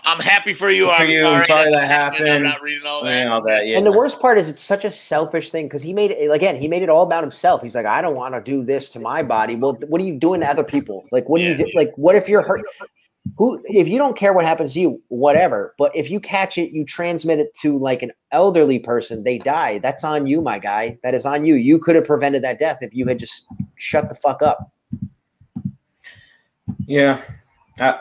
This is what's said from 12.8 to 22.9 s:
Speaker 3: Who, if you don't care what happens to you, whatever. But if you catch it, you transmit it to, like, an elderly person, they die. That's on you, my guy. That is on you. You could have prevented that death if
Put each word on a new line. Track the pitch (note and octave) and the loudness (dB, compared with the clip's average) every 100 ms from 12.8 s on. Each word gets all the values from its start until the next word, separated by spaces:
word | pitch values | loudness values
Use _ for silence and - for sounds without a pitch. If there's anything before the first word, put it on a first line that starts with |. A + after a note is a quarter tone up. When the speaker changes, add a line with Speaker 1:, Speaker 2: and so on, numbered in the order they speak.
| - _ _ _ - - | -20 _ _ _ -10 -2
Speaker 3:
Who, | A#3+ G3+ | -2 -2
if | - G3+ E3 | 0 2 2
you | A#3 | 2
don't | C#4+ G#3+ | 0 0
care | G3+ | 2
what | F#3 | 4
happens | E3 D#3+ D3 | 2 0 -2
to | C#3+ | 0
you, | E3+ A2+ - | -2 -2 -8
whatever. | B2 C#3+ D3+ F3 G#2+ F#2+ - | 0 4 4 4 0 -6 -2
But | C#3+ D#3+ | -2 -2
if | C3+ | -4
you | G3+ | -6
catch | - G3 F#3+ F3 | -4 -4 -2 -4
it, | E3+ | -6
you | D#3 | -4
transmit | C#3 - F3 E3 D#3+ D3+ | -8 -6 -4 -4 0 0
it | D3+ - | -2 -2
to, | D3+ C#3 | -2 0
like, | C3+ B2+ | -2 -4
an | B2 - - | -6 -14 -2
elderly | D3+ G3 F3 C#3+ B2+ | 2 4 4 4 2
person, | A#2 A#2+ - A2+ | -2 -4 -4 -6
they | G#2 A#2+ | -4 -4
die. | C3+ D#3 C3+ G#2 | -2 -2 -2 -4
That's | B2 C3+ | -6 -6
on | D#3 D3+ C#3 | -4 -2 0
you, | D3+ | -2
my | D3 G#2 | -2 -4
guy. | G2+ G#2 A2+ A#2+ | -4 -4 -4 -6
That | B2+ | -4
is | B2 C3+ | -2 -2
on | D3 D#3 | 0 2
you. | C#3 | 4
You | B2 D#3+ | 4 4
could | F3 D#3+ | 4 2
have | |
prevented | D#3 D3 C#3+ C#3 | 4 0 2 0
that | B2+ B2 | -2 -2
death | D#3+ D#3 | -2 -4
if | A#2+ | -8